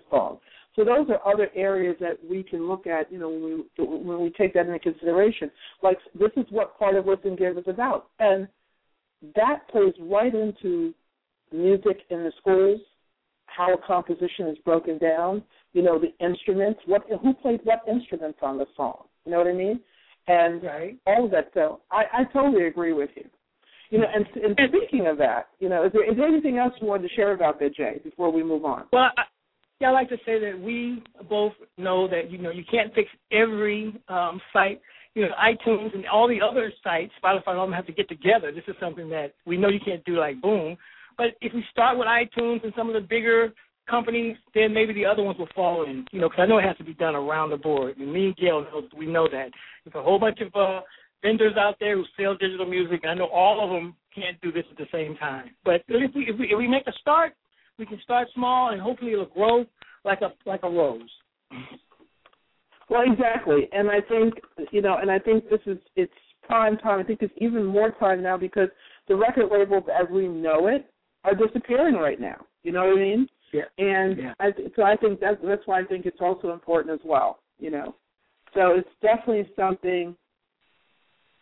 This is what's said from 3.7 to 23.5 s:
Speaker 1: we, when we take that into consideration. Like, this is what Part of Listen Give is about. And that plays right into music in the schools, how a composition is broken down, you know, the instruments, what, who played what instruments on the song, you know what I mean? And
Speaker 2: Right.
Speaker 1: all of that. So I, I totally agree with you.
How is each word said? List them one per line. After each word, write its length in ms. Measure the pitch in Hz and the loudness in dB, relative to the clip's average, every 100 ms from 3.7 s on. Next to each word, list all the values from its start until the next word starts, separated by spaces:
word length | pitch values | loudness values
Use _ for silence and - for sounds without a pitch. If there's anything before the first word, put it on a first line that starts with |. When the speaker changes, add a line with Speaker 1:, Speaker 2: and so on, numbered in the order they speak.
| - | -6
Speaker 1:
we, 80 | 151 | -6
when 360 | 156 180 170 | -6 -8 -4
we 80 | 170 | -4
take 220 | 170 190 | -2 0
that 120 | 180 175 | 2 0
into 100 | 170 | -2
consideration. 720 | 170 160 165 175 214 - 151 - - - | -6 -4 0 4 2 2 -8 -12 -20 -2
Like, 160 | 190 185 - | 0 0 -4
this 180 | - 214 269 | -2 0 0
is 100 | - | -4
what 280 | 214 202 - | -4 -4 -2
Part 180 | 202 190 | 0 2
of 100 | 190 | 2
Listen 320 | 190 196 180 | 0 -2 -2
Give 200 | 180 180 | -2 -2
is 60 | 185 | -6
about. 400 | 190 254 - - - | -4 -2 -2 -6 0
And 300 | 214 196 196 _ _ _ _ _ _ _ 151 208 | 2 2 -2 _ _ _ _ _ _ _ -4 0
that 260 | 240 294 - | 2 0 -2
plays 220 | 226 190 175 | 2 2 2
right 340 | 170 202 240 220 | 0 2 2 0
into 580 | 214 202 190 175 165 - _ _ _ _ _ | -2 -4 -4 -2 -4 -6 _ _ _ _ _
music 460 | 156 185 196 202 190 - | 0 2 2 2 -2 -6
in 140 | 170 | -6
the 80 | 165 - | -6 -4
schools, 400 | 196 185 196 214 - _ _ _ _ _ _ | 2 4 4 2 -4 _ _ _ _ _ _
how 280 | - 180 | -2 0
a 140 | 185 - | 0 0
composition 600 | 180 175 170 180 - 170 | -2 -2 -4 -4 -4 -8
is 80 | 151 - | -4 0
broken 320 | 165 165 156 | 0 0 0
down, 460 | 165 160 175 208 - _ _ | 0 2 0 -4 -8 _ _
you 100 | 180 | 2
know, 160 | 175 160 | 4 4
the 160 | 165 - | 0 -2
instruments, 580 | 175 180 - 190 196 220 - | -4 -2 -2 0 0 -2 0
what, 160 | - - 208 | 0 0 -2
who 120 | 262 262 | 0 0
played 260 | 262 233 | 0 -2
what 200 | 220 226 226 | 0 0 0
instruments 500 | 240 - 170 156 - | -4 -4 -8 -8 -6
on 160 | 135 135 | -4 -4
the 80 | 139 - | -6 -4
song, 300 | 131 - - _ 160 | -6 -6 -16 _ -4
you 60 | |
know 60 | 175 | 0
what 100 | 175 | 2
I 60 | |
mean? 260 | 180 190 240 - _ _ _ - | 0 -2 -4 -8 _ _ _ 2
And 340 | 175 170 170 | 4 4 2
Speaker 2:
Right. 360 | 175 147 175 233 190 | -8 -10 -10 -4 2
Speaker 1:
all 160 | 220 | 2
of 80 | 233 | 4
that. 200 | 185 147 | 2 0
So 260 | 185 156 - _ | 0 0 -2 _
I, 140 | 202 214 | -2 0
I 120 | 240 254 | 0 0
totally 320 | 277 285 214 170 | 2 4 4 2
agree 260 | 170 165 | 0 -2
with 200 | 156 143 - | 0 -2 -8
you. 80 | - _ _ | -20 _ _